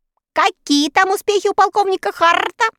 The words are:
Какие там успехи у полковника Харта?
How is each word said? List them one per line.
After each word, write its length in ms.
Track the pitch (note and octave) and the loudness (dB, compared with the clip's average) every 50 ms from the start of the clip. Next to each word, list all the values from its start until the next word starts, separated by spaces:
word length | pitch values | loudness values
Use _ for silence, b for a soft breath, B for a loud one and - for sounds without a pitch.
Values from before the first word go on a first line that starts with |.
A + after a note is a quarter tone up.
| _ _ _ _ _ _ - | _ _ _ _ _ _ -4
Какие 560 | - E4+ G4+ - _ - - C#4+ C#4+ D4 D#4 | -2 -2 -2 -2 _ -4 -2 0 0 0 0
там 220 | - F#4+ F#4+ F#4 | 0 0 2 2
успехи 360 | F#4+ - - - G4+ G4 - G4+ | 0 -2 -2 -2 -2 -2 -2 -2
у 60 | F#4+ | 0
полковника 580 | - G4 G4+ - G#4 G4+ F#4+ F#4+ - - G4+ | 2 0 2 2 0 -2 0 -2 -4 -4 -6
Харта? 540 | - - E4+ E4+ E4+ - - F#4 - - A#4 A4 - | -4 0 0 2 2 0 -2 -4 -4 -4 -4 -4 -4